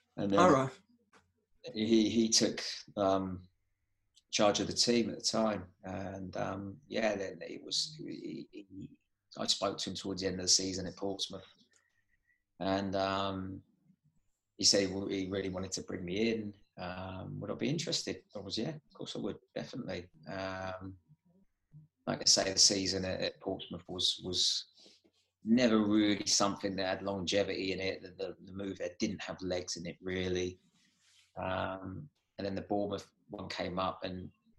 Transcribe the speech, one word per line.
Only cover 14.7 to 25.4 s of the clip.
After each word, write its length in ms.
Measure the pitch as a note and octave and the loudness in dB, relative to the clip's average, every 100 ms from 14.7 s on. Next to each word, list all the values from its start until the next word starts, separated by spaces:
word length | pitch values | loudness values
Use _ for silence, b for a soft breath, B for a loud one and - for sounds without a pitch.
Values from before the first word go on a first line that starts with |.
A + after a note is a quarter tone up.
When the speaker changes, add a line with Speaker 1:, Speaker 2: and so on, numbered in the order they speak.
| G2+ F#2+ | 4 2
Speaker 1:
he, 340 | F#2+ G2+ G2 | 0 -2 -4
he 60 | F#2 | -2
really 180 | G2 F#2+ | -2 -2
wanted 220 | F#2 F#2 | -4 -6
to 100 | - | -8
bring 240 | - F#2 F2 | -8 -8 -4
me 260 | F#2+ A2+ | 0 0
in. 220 | G#2+ G#2 - _ - | 0 -4 -10 _ -10
Um, 600 | F2+ F#2 F#2+ F#2 G2 G2+ | -8 -8 -8 -8 -8 -8
would 100 | G#2 | -6
I 60 | - | -4
be 140 | A#2 | -2
interested? 480 | E3 - - - - - G#2 | 0 -2 -2 -4 -6 -10 -12
I 40 | |
was, 160 | F#2+ G#2+ | -6 -4
"Yeah, 140 | C3 | -4
of 240 | D3+ - | -6 -12
course 220 | - - - | -12 -10 -6
I 40 | |
would, 180 | A2 F2 - - | -6 -6 -8 -8
definitely." 500 | A2 - F2 F2+ F2 - - | -6 -8 -6 -8 -8 -14 -10
Um, 600 | F#2+ F#2+ F#2+ F#2+ F#2 F#2+ F#2 _ D3+ F3 F3+ G3 _ _ D3+ - _ - | -6 -4 -4 -6 -6 -10 -12 _ -20 _ _ _ _ _ -20 -20 _ -6
like 160 | F#2+ | 0
I 40 | - | 4
say, 280 | - F#2+ | 6 4
the 60 | F#2+ | 6
season 440 | - G2 F#2+ F#2+ | 6 6 2 0
at, 160 | F#2 F2+ | -2 -2
at 220 | F2+ - | -4 -4
Portsmouth 420 | - F#2 - - - | -6 -6 -6 -10 -8
was, 340 | C#2+ - - | -2 0 0
was 420 | F#2 F2+ - - - b b b _ _ _ _ | -2 0 2 0 -4 b b b _ _ _ _